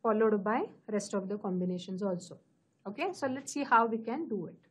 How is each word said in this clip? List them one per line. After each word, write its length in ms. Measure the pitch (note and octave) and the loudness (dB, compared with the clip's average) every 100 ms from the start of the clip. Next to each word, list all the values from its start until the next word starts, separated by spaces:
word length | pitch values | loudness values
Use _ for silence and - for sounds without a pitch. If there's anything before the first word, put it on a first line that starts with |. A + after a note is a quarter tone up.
followed 400 | A3+ A3 A3+ G#3+ | 2 4 4 4
by 200 | G3 A#3+ G#4 - - | 2 0 -2 -8 -4
rest 240 | G#3 - | -2 0
of 140 | G3+ F#3 | -4 -4
the 100 | G#3 | -4
combinations 640 | G3+ F#3 F3+ F3+ F#3 F#3 | -2 0 0 -2 -6 -4
also. 360 | G3 F3 - C#3+ _ _ _ _ G3 | -2 -2 -6 -18 _ _ _ _ -12
Okay, 220 | G#3+ F4+ | -4 -4
so 160 | F4+ C4+ | -2 -4
let's 240 | C4 - | -4 -6
see 140 | C#4+ C#4 | -4 6
how 220 | A#3 A3+ | 6 6
we 100 | A3 | 0
can 320 | A3+ C#4+ E4 | -2 -4 -4
do 160 | G3+ D#3+ | -6 -6
it. 100 | - _ | -12 _